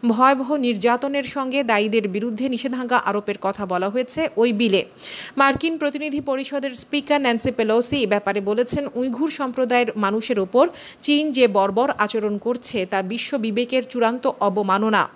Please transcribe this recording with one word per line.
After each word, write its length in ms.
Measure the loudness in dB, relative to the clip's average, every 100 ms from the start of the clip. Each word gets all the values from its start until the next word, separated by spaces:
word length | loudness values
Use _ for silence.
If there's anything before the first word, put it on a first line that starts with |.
| 2
ভয়াবহ 400 | 4 4 4 0 0
নির্যাতনের 680 | 0 2 2 2 0 -2 -4 -4
সঙ্গে 240 | -2 -2
দায়ীদের 360 | 2 2 2 0
বিরুদ্ধে 440 | 0 -2 -4 -4 -4
নিষেধাজ্ঞা 500 | -2 -4 -4 0 0 2
আরোপের 320 | -2 -4 -4 -4
কথা 180 | -4 -4
বলা 220 | -2 -2
হয়েছে 320 | -2 -2 -2 -2 2
ওই 140 | 2
বিলে। 280 | 4 4 2 0 -10 -16 -12 -10 2
মার্কিন 360 | 2 4 -2 -2
প্রতিনিধি 440 | -2 -2 -4 -4
পরিষদের 520 | -2 -4 -4 -4 -4 -4
স্পিকার 440 | -2 -4 0 0
ন্যান্সি 300 | 2 0 0
পেলোসি 460 | 0 2 4 2 2
এ 60 | 2
ব্যাপারে 320 | 0 0 -2
বলেছেন, 420 | -2 0 0 0 -2 -4
উইঘুর 360 | -4 -2 -4
সম্প্রদায়ের 580 | -2 -6 -2 0 2 0 0
মানুষের 440 | 0 0 -2 -2
ওপর 260 | 2 4 2 0 -18 -8
চীন 220 | 0 2 2
যে 140 | 2 4
বর্বর 420 | 4 2 2 0 0
আচরণ 380 | 0 0 -2 -4
করছে 400 | -4 -4 -4 -4 -2
তা 140 | -2
বিশ্ব 300 | -2 -4 -4 -2
বিবেকের 460 | -2 -2 0 -2 -2
চূড়ান্ত 380 | 0 0 0 -2 0
অবমাননা। 640 | 0 0 0 2 2 2 0